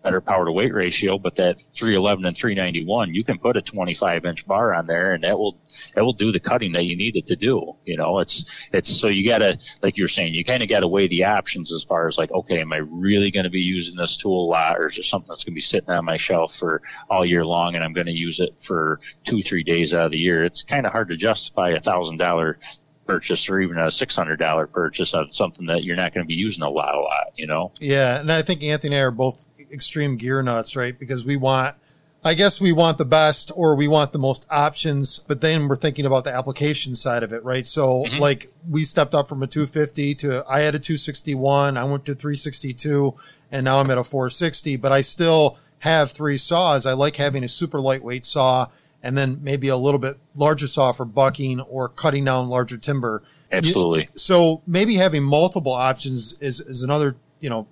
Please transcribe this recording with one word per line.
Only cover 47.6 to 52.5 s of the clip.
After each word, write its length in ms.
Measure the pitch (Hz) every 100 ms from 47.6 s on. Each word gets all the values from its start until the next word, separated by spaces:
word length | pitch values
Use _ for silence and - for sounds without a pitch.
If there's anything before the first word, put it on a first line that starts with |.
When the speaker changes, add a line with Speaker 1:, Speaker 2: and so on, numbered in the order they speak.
| 165 151
Speaker 2:
lightweight 440 | 135 135 120 127
saw 420 | - 151 131 127 123 _ _ _
and 140 | 123 135
then 220 | 131 135
maybe 260 | 139 135 135
a 80 | 127
little 200 | 139 143
bit 200 | 131 - _
larger 320 | 139 147 151 143
saw 260 | - 131
for 140 | 120 123
bucking 520 | 117 135 135 135 127
or 280 | 135 131 123
cutting 360 | - 160 139
down 240 | 135 127 123